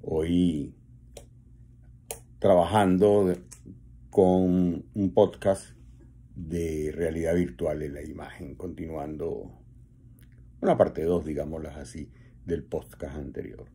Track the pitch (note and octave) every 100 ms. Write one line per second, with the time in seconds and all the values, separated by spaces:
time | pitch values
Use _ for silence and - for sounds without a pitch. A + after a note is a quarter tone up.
0 | - D#2+ D#2+ F2+ F2+ D2+ C#2 - - -
1 | - - - - - - - - - -
2 | - - - - G2 F2+ E2+ G#2+ G2 F#2
3 | G#2 G#2 F#2 F2+ - - - F#2+ - -
4 | - - F#2 F#2 F#2 F2+ F2+ E2 - A2
5 | F#2+ F2+ G2 - G2 F#2+ - - - -
6 | - - - - D#2+ E2+ E2 D#2 D2+ D2
7 | E2 D#2+ D#2+ F2 F2 - E2 D2+ D2+ C#2+
8 | D2+ D2 D2+ - F2+ - F#2 E2 E2 D#2
9 | D2 D2+ E2 - - - - - - -
10 | - - - - - - G3+ C3 E2+ -
11 | D#2+ F2 D#2 D2 D2 D#2+ D#2 D2 C#2+ -
12 | D2+ - - - - E2 - D2 - -
13 | C#2+ D2 C#2 - - G#1+ -